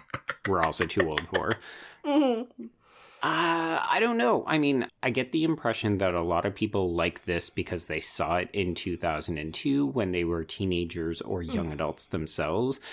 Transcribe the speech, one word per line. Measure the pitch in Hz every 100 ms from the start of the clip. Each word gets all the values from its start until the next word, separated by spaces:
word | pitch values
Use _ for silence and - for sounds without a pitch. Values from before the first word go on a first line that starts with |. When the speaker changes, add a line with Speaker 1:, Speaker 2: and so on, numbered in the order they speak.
| - - - - -
Speaker 1:
we're | 92
also | 82 76 87
too | - 85
old | 76 85
for." | 92 - 113 - - - - -
Speaker 2:
Mm-hmm. | 294 269 233 240 - 233 - _ - - -
Speaker 1:
Uh, | 151 160 170 165 165 165
I | - 175
don't | 226 233
know. | 240 170 -
I | 156
mean, | 143 135 113 -
I | 131
get | 123 127
the | 165
impression | 160 156 120 110 107 101
that | 95
a | 87
lot | 85 87 101
of |
people | 92 110 104 92
like | 85 87 - -
this | 85 -
because | - 87 87 -
they | 78
saw | - - 78 87
it | 90
in | 101 90 82
two | - 85
thousand | 85 78 76 80
and | 78
two | 80 143 139 143
when | 135 98
they | 90
were | 85 85
teenagers | 80 - 95 87 85 87 82 82
or | - 95
young | 87 - 85
Speaker 2:
Mm. |
Speaker 1:
adults | 76 78 78 -
themselves. | 85 78 - 76 90 127 139 -